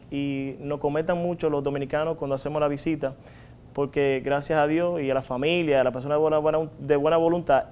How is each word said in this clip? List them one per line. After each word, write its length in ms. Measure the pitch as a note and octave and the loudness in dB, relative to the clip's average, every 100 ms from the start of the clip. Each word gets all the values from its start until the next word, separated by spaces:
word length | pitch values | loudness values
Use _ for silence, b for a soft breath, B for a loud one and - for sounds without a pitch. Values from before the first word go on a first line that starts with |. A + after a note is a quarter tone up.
| - | -10
y 440 | C#3 C#3+ C#3 C3+ - | -6 -4 -4 -6 -8
nos 200 | C#3+ D3 | -8 -4
comentan 380 | D3 D3+ D#3+ F3 | -2 0 -2 -2
mucho 320 | F3 F3 D#3+ | -2 -2 0
los 140 | C#3+ | 0
dominicanos 540 | C#3 C#3 C3+ D3+ D#3+ E3 | -2 -4 -2 -2 -2 -4
cuando 180 | C#3 C3+ | -4 -4
hacemos 240 | C#3+ D3+ | -4 -2
la 80 | D3 | 0
visita, 480 | C#3+ E3 D3+ C3+ C3 B B B B - | 0 -2 -2 -4 -8 B B B B -12
porque 480 | - C#3 D3 C#3 C3+ | -4 -2 0 2 0
gracias 360 | C3 C#3 C#3+ D#3 | 0 -2 0 2
a 80 | D3 | 2
Dios 340 | D#3 F3 E3+ | 2 0 -2
y 80 | C3+ | 0
a 60 | C3 | -2
la 80 | |
familia, 580 | C3 B2+ D3 F3 D#3+ C3+ | -2 -2 0 0 2 4
a 20 | |
la 80 | B2+ | 2
persona 220 | B2 C#3 | 0 -2
de 80 | D3+ | 0
buena, 160 | D#3 D#3 | 2 2
buena, 320 | D#3 D#3 D#3+ - | 2 0 -2 -8
de 180 | C#3 D3 | 0 2
buena 220 | D3+ E3 | 4 4
voluntad, 520 | E3 F3 D#3+ C3+ - | 4 2 2 2 2